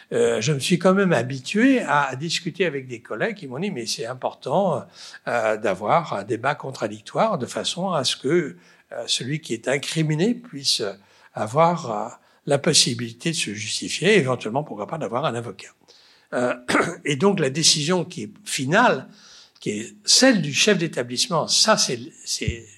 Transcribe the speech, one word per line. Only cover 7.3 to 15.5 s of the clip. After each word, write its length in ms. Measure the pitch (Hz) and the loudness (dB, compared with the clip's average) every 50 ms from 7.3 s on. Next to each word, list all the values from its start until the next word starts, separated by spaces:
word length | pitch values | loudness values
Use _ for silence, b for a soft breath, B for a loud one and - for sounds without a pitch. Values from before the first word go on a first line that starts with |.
| 202 147 | 0 -2
de 80 | 117 | -4
façon 460 | 107 - - 185 - - 175 185 196 175 | -4 -4 -4 -4 -4 -4 -4 -4 -2 -2
à 100 | 147 123 | -2 0
ce 140 | 127 - | -2 -2
que, 400 | - - 131 165 175 156 - 175 b b b b b b b - | -2 -2 0 0 0 0 -2 -6 b b b b b b b -12
euh, 120 | 120 117 | -8 -4
celui 340 | 110 - - - 123 151 151 | -4 -4 -4 -2 -4 -6 -6
qui 140 | - - 117 | -6 -6 -6
est 140 | 113 - 120 | -4 -2 -2
incriminé 680 | 139 143 - - - 160 156 151 156 151 165 240 - | -2 -2 -2 -2 -2 0 0 2 2 2 2 2 0
puisse 480 | - - - - 139 135 - - - 113 98 98 - b b b b b b b | 0 -4 -14 -12 -6 -2 0 0 0 0 -4 -6 -8 b b b b b b b
avoir, 560 | 117 110 110 120 151 165 170 175 165 135 120 | -6 -6 0 4 4 4 4 4 2 -2 -4
euh, 180 | 107 104 107 120 - - b b b b b | -4 -4 -4 -6 -8 -14 b b b b b
la 120 | 147 147 143 | 0 0 2
possibilité 720 | - 175 143 - - 147 120 117 120 117 113 - - 170 | 2 4 4 4 4 2 0 -4 -6 -8 -8 -6 -4 -4
de 60 | 160 | -2
se 160 | - - 107 101 | -2 -4 -4 -6
justifier, 640 | 107 107 110 - - - - - - 156 196 220 190 | -6 -6 -6 -6 -6 -6 -6 -4 0 2 4 4 4
éventuellement, 460 | 135 131 127 - - 113 110 139 151 | 4 2 0 -2 -2 -4 -2 -4 -4
pourquoi 240 | - 233 104 101 98 | -4 -8 -10 -8 -6
pas, 100 | - 160 | -6 -6
d'avoir 280 | 131 98 113 127 151 | -6 -4 -4 -2 -2
un 80 | 143 117 | -2 -2
avocat. » 340 | 120 113 113 | -4 -6 -8